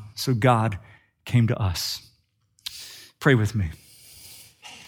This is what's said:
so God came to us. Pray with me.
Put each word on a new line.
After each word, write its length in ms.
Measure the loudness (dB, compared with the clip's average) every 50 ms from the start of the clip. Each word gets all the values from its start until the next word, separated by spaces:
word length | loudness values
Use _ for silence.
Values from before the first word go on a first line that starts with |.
| -12 -16 -14
so 200 | -8 -4 -4 -2
God 440 | 2 2 4 4 4 2 -2 -4 -6 -12 -16 -20 _ _ _ _ _ -6
came 240 | 0 2 2 2 2
to 120 | 0 -2
us. 480 | -2 -2 -2 -4 -6 -8 -10 -12 -14 -20 _ _ _ _ _ _ _ _ _ _ -18 -18 -16 -18 -20 -20 -20 -20 -20 -20 _ -2
Pray 160 | 2 4 4
with 200 | 4 2 0 -2
me. 160 | -2 -4 -4 -6 -12 -18 -20 -20 -20 -20 -20 -20 -20 -20 -20 -20 -20 -20 -20 _ _ -20 -20 -20 -20 -20